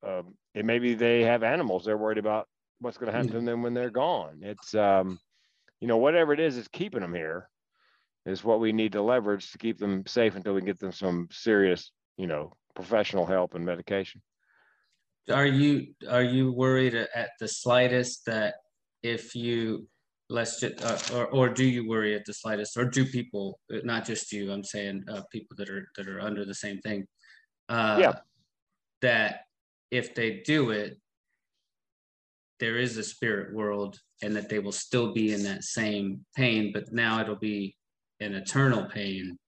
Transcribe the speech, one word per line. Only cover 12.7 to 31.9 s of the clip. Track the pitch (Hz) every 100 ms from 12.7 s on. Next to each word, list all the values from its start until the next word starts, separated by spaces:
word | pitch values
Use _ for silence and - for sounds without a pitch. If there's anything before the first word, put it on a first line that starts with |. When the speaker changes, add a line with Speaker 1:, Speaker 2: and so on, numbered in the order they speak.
| -
Speaker 1:
professional | 92 110 104 98 85
help | 92 90 87
and | 87
medication. | 87 87 98 98 - _ _ _ _ _ _ _ _ _ _ -
Speaker 2:
Are | 135 143
you, | 135 147 143 131 - -
are | 123
you | 123 127 131
worried | 123 131 131 131 117
a-, | 110 120
at | 113 -
the | 110
slightest | - 123 123 127 123 123 - -
that | 110 107 - _ _ _ _
if | 117 117 - 123
you, | 120 117 113 110 - _ _ _ _
let's | 117 113 -
just, | 120 -
uh, | 120 104 - 123
or, | 120
or | 139 127
do | 123 131
you | 123 113
worry | 113 107 104
at | 101
the |
slightest, | 104 113 107 104 -
or | 123
do | 135 131
people, | 127 117 104 98 95 _
uh, | 110
not | 120 117 110
just | 107 -
you, | 104 98
I'm | 98
saying, | 98 107 101 98 98
uh, | 107 98
people | 113 107 95
that | 98
are, | 98 95 -
that | 98
are | 98
under | 101 104 98
the | 98
same | 107 101
thing, | 107 101 95 _ _ - _ _ _
uh, | 117 - 107
Speaker 1:
Yeah. | 160 - - _ _ _ _ _ _ _
Speaker 2:
that | 123 117 107 - - _ _ _ _
if | 127 120 -
they | 113 98 -
do | 151 123
it, | 107 104 - _ _ _ _ _ _ _ _ _